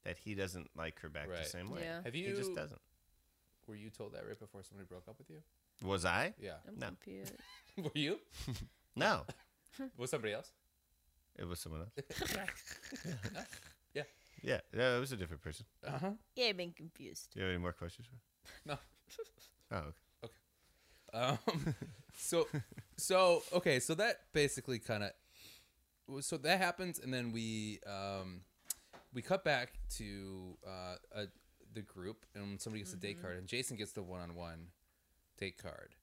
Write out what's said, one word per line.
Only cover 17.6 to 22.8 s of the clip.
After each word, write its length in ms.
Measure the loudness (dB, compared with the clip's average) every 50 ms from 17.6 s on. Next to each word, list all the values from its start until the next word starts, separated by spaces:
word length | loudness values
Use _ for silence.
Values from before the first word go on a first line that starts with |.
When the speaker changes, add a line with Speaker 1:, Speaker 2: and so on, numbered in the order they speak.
Speaker 1:
more 120 | 2 0 0
questions? 340 | -2 -6 -8 -8 -10 -14 -16 -16 -20 _ _ _ _ _ -18 -18 -14 -6
Speaker 2:
No. 120 | -6 -6 -6 -6 -16 -20 _ _ _ -10 -10 -10 -12 _ -20 -20 -20 _ _ -12 _
Speaker 1:
Oh, 60 | -4
okay. 140 | -4 -4 -4 -10 -12 _ _ _ _ -16
Speaker 2:
Okay. 80 | -16 -16 -18 _ _ _ _ _ _ _ _ _ -20 -20 -20 _ -6
Um, 640 | 0 4 4 4 4 4 2 0 0 2 2 0 0 0 -4 -10 -10
<laughs> 200 | -16 -18 -18 -12
so, 320 | -6 -2 4 6 6 6 6 2 -2 -2 -2 -10 -14